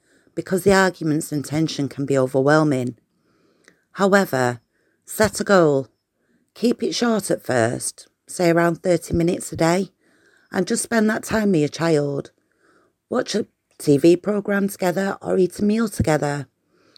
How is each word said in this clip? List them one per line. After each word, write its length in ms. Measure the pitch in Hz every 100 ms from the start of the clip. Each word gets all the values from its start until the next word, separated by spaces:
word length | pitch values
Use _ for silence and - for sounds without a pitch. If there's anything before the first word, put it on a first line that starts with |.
| _ _ _ -
because 300 | - 190 196
the 80 |
arguments 580 | 190 185 180 160 147 -
and 140 | 151 131
tension 420 | 151 160 - 135
can 180 | - 139
be 120 | 135
overwhelming. 800 | 127 131 135 156 156 131 123 - _ _ _ _ _ _ _ _ _
However, 680 | - 196 196 190 131 123 120 _ _ _ _ -
set 340 | - 214 -
a 60 | 202
goal. 420 | 196 160 139 131 _ _ _ _ _ _
Keep 300 | - 240 226
it 100 | -
short 380 | - 240 214 -
at 100 | -
first, 680 | - 123 113 131 - - - _ -
say 220 | - 175
around 340 | 170 170 165
thirty 300 | 185 170 -
minutes 400 | 170 170 190 -
a 20 | 156
day, 360 | 165 180 185 _ _ _ _ _ _
and 160 | 190 175
just 160 | 233
spend 260 | - 233 214
that 140 | 226
time 280 | - 220 208
with 100 | 170
your 80 | 147
child. 600 | - 165 151 143 139 - _ _ _ _ _ _ _ _
Watch 240 | - -
a 140 | 208 - _ _ _
T 200 | - 143
V 200 | 170 175
programme 500 | - 208 196 202 196
together 500 | - 185 175 196 -
or 160 | 180 190
eat 200 | 175 -
a 40 |
meal 240 | 208 220 226
together. 600 | - - 151 147 143 135 _ _ _ _